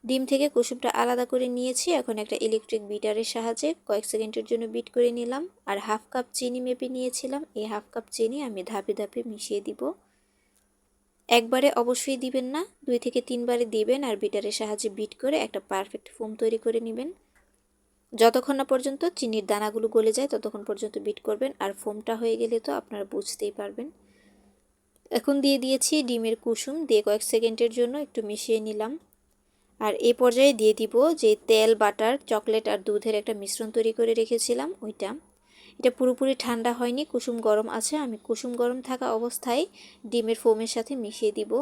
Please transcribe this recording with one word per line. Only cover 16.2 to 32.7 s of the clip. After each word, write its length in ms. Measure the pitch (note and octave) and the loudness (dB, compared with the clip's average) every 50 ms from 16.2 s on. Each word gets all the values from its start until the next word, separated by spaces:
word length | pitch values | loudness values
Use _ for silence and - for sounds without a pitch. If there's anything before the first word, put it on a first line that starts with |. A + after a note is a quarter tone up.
| A3+ G#3+ A3 - | -10 -10 -4 0
তৈরি 180 | A#3 A3 A3+ A3 - | 0 0 0 0 0
করে 160 | A#3 A3+ A3+ A3+ | 0 -2 0 -4
নেবেন। 220 | A3+ A3 A#3 C4 D#4+ F#4+ _ _ _ _ _ _ _ _ _ _ _ _ _ _ _ _ _ _ _ | -4 -8 -6 -8 -8 -10 _ _ _ _ _ _ _ _ _ _ _ _ _ _ _ _ _ _ _
যতক্ষণ 420 | - A3 A3+ A3+ A3+ B3 B3 - C#4 C4+ | 4 8 8 8 8 6 0 0 0 0
না 40 | C#4 C4+ | 2 2
পর্যন্ত 300 | C4 B3+ B3+ C#4 C4+ C#4 E4+ F4 F4 - | 0 2 2 -2 -2 0 -2 -2 -2 -2
চিনির 260 | C4 A3+ A3 A3 F#3+ G3 | -4 -2 -2 -2 0 0
দানাগুলো 360 | G#3+ G#3 G#3+ G#3+ G#3 A3+ A3 A3 | -2 0 0 -2 -2 -2 -2 2
গলে 240 | A3 A3+ A3 A3 G#3+ | 2 4 4 4 2
যায়, 120 | B3 C4+ C#4 | 2 0 0
ততক্ষণ 300 | - G#3+ - G#3+ G#3+ G#3 G#3 - | -2 -4 -4 -6 -8 -8 -8 -8
পর্যন্ত 260 | G#3 G#3 A3+ G#3 - G#3 G3+ | -6 -6 -6 -8 -8 -6 -6
বিট 120 | G#3 G#3 - - | -6 -8 -6 -4
করবেন। 240 | A3 G#3+ G#3 - - - _ G3 | -4 -2 -2 -2 -4 -4 _ -6
আর 60 | G3 G3 - | -6 -6 -6
ফোমটা 340 | - G#3+ G#3 G#3+ A3 - A3+ A3+ | -8 -8 -8 -8 -6 -6 -4 -2
হয়ে 160 | A#3 A3+ A3+ A3+ | 0 -2 0 0
গেলে 160 | A#3 A3+ A#3 A3+ - | 0 -2 -2 -2 -2
তো 40 | - - - | -4 -6 -6
আপনারা 240 | - _ A3 G#3 G3 G3+ | -6 _ -8 -8 -8 -6
বুঝতেই 400 | - G3 G3 - - - G#3 G#3 G#3 - | -6 -6 -6 -6 -6 -6 -6 -6 -6 -8
পারবেন। 280 | G3+ G3+ G3+ - B3 D#4 - _ _ _ _ _ _ _ _ _ _ _ _ _ _ _ _ _ _ _ _ _ _ _ | -10 -10 -8 -10 -12 -12 -14 _ _ _ _ _ _ _ _ _ _ _ _ _ _ _ _ _ _ _ _ _ _ _
এখন 240 | - A3+ - - C#4 C#4 C4+ | -2 0 2 2 2 4 4
দিয়ে 140 | C#4 C#4 C4 B3+ | 4 4 2 2
দিয়েছি 300 | C4 C4+ C4 - - D#4 D4+ C4+ B3 | 0 2 2 2 2 2 2 2 0
ডিমের 280 | B3 A3+ A3+ A3+ A3+ A3 | -2 0 0 -2 -2 -2
কুসুম, 340 | - A#3 A3+ - - C4+ C#4+ D#4+ - - | 0 -2 -2 -2 -4 -6 -6 -6 0 4
দিয়ে 140 | A3+ G#3 G#3+ | 4 4 6
কয়েক 160 | G#3 G#3 G#3+ - - | 4 2 2 0 0
সেকেন্ডের 400 | - A3+ A#3 A3+ A3 - A#3 A#3 A3+ B3 | 0 2 2 0 2 2 0 0 2 0
জন্য 160 | A#3+ A#3+ C4 D4 D4 | 0 0 0 -6 -6
একটু 140 | C#4+ _ A#3+ G#3+ G#3 | -4 _ -6 -6 -6
মিশিয়ে 320 | G#3+ G#3+ - - A3 A3 G#3+ G#3+ | -6 -8 -2 0 0 0 0 -4
নিলাম। 240 | G#3+ G#3 G#3+ A3+ C#4+ E4 _ _ _ _ _ _ _ _ _ _ _ _ _ _ _ _ | -4 -4 -4 -4 -6 -10 _ _ _ _ _ _ _ _ _ _ _ _ _ _ _ _
আর 120 | A3 G#3+ G3 - - A#3+ | -2 -2 0 4 4 4
এ 20 | A#3+ - | 4 6
পর্যায়ে 320 | B3 B3 A#3 B3 C4+ C#4+ C4 A3 | 4 4 6 8 8 8 8 8
দিয়ে 140 | A3 G#3+ G#3+ - | 4 4 4 4
দিব 140 | A3 A3 - A#3 C#4 D#4+ E4+ D#4+ | -2 0 4 4 4 4 4 4
যে 80 | B3+ A3 G#3+ - - - | 4 4 4 4 4 4
তেল, 220 | A3+ A3 A3 A3 A3+ G#3+ | 6 6 8 6 6 6
বাটার, 320 | G#3+ G#3 G#3 - G#3+ A3+ C4 C#4 - - | 4 2 2 2 0 0 0 0 -2 -2
চকলেট 340 | A3+ G#3+ G#3+ A#3 A3 A3 G#3+ G#3+ | -2 0 0 0 0 0 0 0